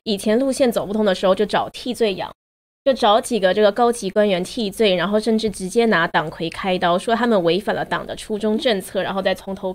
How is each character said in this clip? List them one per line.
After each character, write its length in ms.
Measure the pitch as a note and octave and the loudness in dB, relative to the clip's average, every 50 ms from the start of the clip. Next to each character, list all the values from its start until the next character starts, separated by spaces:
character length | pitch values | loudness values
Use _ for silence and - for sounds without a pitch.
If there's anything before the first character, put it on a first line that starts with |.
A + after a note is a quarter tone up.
以 120 | - A3+ G3+ | -6 -4 -4
前 240 | G3 - G#3+ G#3 A#3+ | -2 0 0 2 2
路 140 | C4+ C4+ | 2 0
线 180 | B3+ - C#4 A#3+ | 2 2 2 2
走 140 | - G3+ - | 2 0 -2
不 80 | F3+ | -2
通 100 | G#3+ G#3+ G#3+ | -2 0 2
的 80 | G3+ F#3 | 0 0
时 120 | - - | 2 2
候 80 | F#3 F#3+ | 2 2
就 120 | - G#3+ | 2 0
找 240 | G3+ - F3 A2 - | 0 0 -2 -2 -4
替 240 | - - - B3+ A#3 | -8 -10 -8 -6 -2
罪 180 | - A#3 G#3 | 0 0 0
羊， 180 | F#3+ F3 - - - _ _ _ _ _ _ _ _ _ - | 0 -2 -8 -10 -12 _ _ _ _ _ _ _ _ _ 0
就 80 | C#4 | 0
找 260 | C4 - B3 G#3+ G3+ A#3+ | 2 4 4 4 4 4
几 220 | B3+ - B3 G#3 | 2 0 0 2
个 140 | F#3+ F#3 F#3+ | 2 2 4
这 80 | G#3 | 4
个 100 | G#3+ G3+ | 4 4
高 180 | G3+ - A#3+ A#3+ | 4 4 2 2
级 200 | A#3 A#3 G3+ F#3 | 2 0 -4 -2
官 180 | - G#3+ G#3 G#3 | 0 2 2 2
员 160 | F#3+ F3 F3+ | 2 0 -2
替 260 | - - B3+ A3 F#3+ | -4 -6 -6 -6 -4
罪， 240 | G3 - A3+ G#3 F3+ | 0 0 2 2 2
然 140 | F3 E3 F#3+ | 2 0 0
后 100 | G#3 G#3+ | 0 0
甚 200 | A3 A#3+ A3 A3 | 0 2 0 0
至 100 | A3 G#3+ | 0 -2
直 180 | G#3 - F#3+ | -4 -6 -8
接 200 | F3+ - A#3 A#3 | -4 0 2 2
拿 200 | A3+ G3+ E3 E3+ | 4 4 2 2
党 220 | E3+ - F3 D#3 D#3+ | 0 0 -2 -2 -4
魁 220 | - - E3+ E3 | -6 -6 -8 -8
开 260 | - - - G3 F#3 | -6 -6 -4 -2 -2
刀， 220 | F3+ F#3 F3 F3 F#3 | 0 2 2 2 0
说 180 | - A#3+ A3+ | 0 0 0
他 100 | A3 A#3+ | 0 2
们 160 | A#3+ A3+ G3 | 2 2 2
违 160 | E3+ E3+ E3 F#3+ | 4 2 2 0
反 160 | G#3+ A3 G3 | 0 -2 -4
了 80 | - | -4
党 240 | - - - - - | -4 -4 -4 -6 -6
的 80 | - A2 | -8 -12
初 240 | - - - A3 G3+ | -10 -8 -8 -6 -4
衷 200 | G#3+ G#3+ G#3+ A3 | -2 0 0 0
政 200 | - B3+ G#3+ F#3+ | 0 0 0 0
策， 240 | F#3 - - G3 | -2 -6 -4 -4
然 120 | F3+ - F#3 | -4 -2 -2
后 80 | G3 | -2
再 120 | F#3+ G3 F#3 | 0 -2 -2
从 200 | - - G3 F#3+ | -2 -6 -10 -10
头 200 | F#3+ - F#3+ | -8 -6 -8